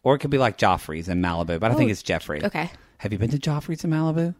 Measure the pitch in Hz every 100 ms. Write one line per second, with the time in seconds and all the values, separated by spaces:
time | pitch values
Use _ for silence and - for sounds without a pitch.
0 | 127 143 147 139 123 - 104 87 - 78
1 | 87 87 90 85 85 82 110 - 120 98
2 | - 85 - 76 208 160 170 - _ _
3 | 104 101 113 139 160 147 - 160 170 156
4 | 160 160 170 175